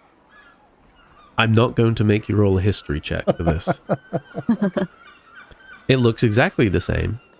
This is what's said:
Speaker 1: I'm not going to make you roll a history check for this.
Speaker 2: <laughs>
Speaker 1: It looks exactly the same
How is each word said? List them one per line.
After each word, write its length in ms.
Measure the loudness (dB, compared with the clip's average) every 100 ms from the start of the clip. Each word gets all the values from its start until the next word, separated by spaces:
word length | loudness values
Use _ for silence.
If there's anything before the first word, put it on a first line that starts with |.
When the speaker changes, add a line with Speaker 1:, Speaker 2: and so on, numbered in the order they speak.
| _ _ _ -20 -20 _ _ _ _ _ _ -20 -8 -2
Speaker 1:
I'm 140 | 2
not 240 | 4 2 2
going 200 | 0 2
to 80 |
make 260 | 0 0 0
you 60 | 0
roll 200 | 2 2
a 40 |
history 400 | 0 -2 -6 -8
check 240 | -6 -4 -4 -2
for 80 |
this. 240 | -2 -2 -4 -8 -6 -8 -6 -10 -10 -8 -4
Speaker 2:
<laughs> 400 | -2 -2 -2 -6 -8 -20 -20 _ -20 -20 -20 -20 -10 0
Speaker 1:
It 100 | 2
looks 260 | 2 2
exactly 460 | 2 2 0 2 0
the 100 | 0
same 400 | -2 -2 -4 -6 -12 _